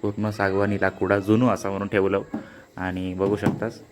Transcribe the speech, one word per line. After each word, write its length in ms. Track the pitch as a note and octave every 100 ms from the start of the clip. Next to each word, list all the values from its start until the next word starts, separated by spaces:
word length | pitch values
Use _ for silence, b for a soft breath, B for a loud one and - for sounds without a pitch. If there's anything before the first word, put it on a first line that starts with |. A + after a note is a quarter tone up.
पूर्ण 280 | G#2 G#2 G#2+
सागवानी 480 | G2+ G2 F#2+ G2+ G2+
लाकुडा 380 | F#2+ - F#2 G2+
जुनो 280 | G2 A2 B2
असा 200 | F#2+ G2
म्हणून 180 | G2 G2+
ठेवलं 340 | G#2 F#2+ G2 - G#3+ B B B -
आणि 360 | F#2 F#2 F#2
बघू 220 | F#2 G2 G#2
शकतास 460 | G#2 - A2 - -